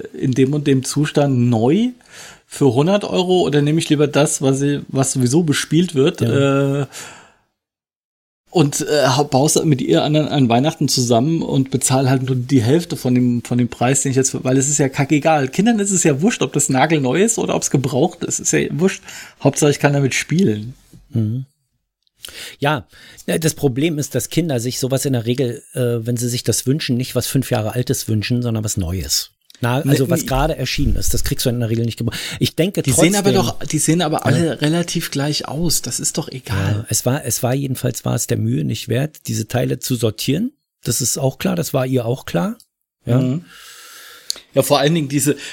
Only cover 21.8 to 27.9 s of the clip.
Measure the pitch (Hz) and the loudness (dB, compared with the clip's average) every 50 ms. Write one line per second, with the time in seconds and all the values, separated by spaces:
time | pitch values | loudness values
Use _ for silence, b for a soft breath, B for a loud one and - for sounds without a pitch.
21.8 | _ _ _ _ _ _ _ B B B B B B B B - 139 147 156 117 | _ _ _ _ _ _ _ B B B B B B B B -2 0 0 0 0
22.8 | - B B B B B B B - - 175 170 160 160 - - 147 139 113 135 | -4 B B B B B B B -4 -4 -2 0 0 -2 0 0 0 0 0 0
23.8 | 151 170 151 147 135 - - 120 - - - - 175 160 131 117 113 127 - - | -2 -2 -2 -4 -4 -4 -4 -4 -4 -2 -2 -2 0 0 -2 -2 -2 -4 -4 -4
24.8 | 131 127 135 127 - 143 131 117 107 120 123 135 135 120 117 - - - - 135 | -2 -2 0 0 0 0 0 0 0 0 0 0 -2 -2 -4 -8 -14 -10 -4 -2
25.8 | 123 120 120 117 113 123 123 117 123 120 123 123 - 120 110 - - 127 139 160 | -2 0 -2 -2 -2 -2 -2 -2 -2 -2 -4 -2 -2 -2 -2 0 0 0 -2 0
26.8 | - - 123 120 127 - - 123 - - - 135 120 - 123 110 107 107 - 123 | -2 -2 -2 -2 -2 -2 -2 -2 -2 0 0 -2 0 0 -2 -2 -2 -2 -2 -2
27.8 | 127 - | -2 -2